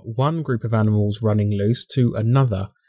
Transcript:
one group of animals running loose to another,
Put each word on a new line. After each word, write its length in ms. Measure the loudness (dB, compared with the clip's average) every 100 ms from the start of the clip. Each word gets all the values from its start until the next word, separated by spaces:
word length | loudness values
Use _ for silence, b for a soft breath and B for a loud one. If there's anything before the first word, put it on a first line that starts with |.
one 400 | -8 -2 -2 -2
group 220 | -4 -4
of 80 | -2
animals 480 | 0 2 2 0 0
running 280 | 0 0 0
loose 320 | 0 0 -2 -2
to 200 | 0 0
another, 560 | 0 0 2 2 0 -6 b